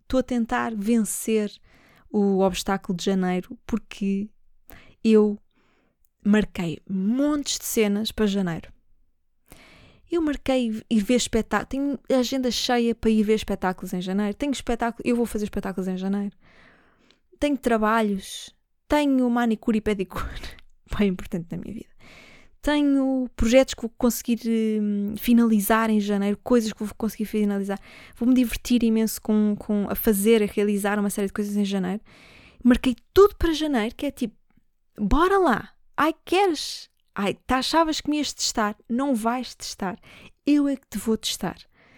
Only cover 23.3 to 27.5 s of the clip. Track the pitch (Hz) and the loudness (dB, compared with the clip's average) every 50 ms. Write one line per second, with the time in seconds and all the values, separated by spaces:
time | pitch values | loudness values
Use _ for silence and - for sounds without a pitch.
23.3 | - - - 226 240 262 - - - - - 226 - - - 240 226 - - - | -4 -2 0 4 6 6 4 4 0 -8 -10 -10 -4 0 0 0 0 0 -2 -2
24.3 | 233 220 - 226 233 226 220 220 214 214 208 208 208 202 202 202 - - - - | -2 -2 0 -2 0 0 0 0 0 0 0 -2 -2 -2 -4 -4 -6 -4 0 4
25.3 | 240 233 233 226 226 208 196 - 226 220 226 220 220 214 202 202 208 196 202 202 | 4 6 6 6 4 2 2 2 2 2 2 2 2 2 2 0 0 0 0 -2
26.3 | 202 - - - 247 240 214 220 - - 220 202 - - - 214 - - 214 202 | -2 -4 0 2 2 2 2 0 -4 -6 -8 -10 -8 -6 -6 -6 -4 -6 -6 -4
27.3 | - 214 214 202 | -2 0 0 0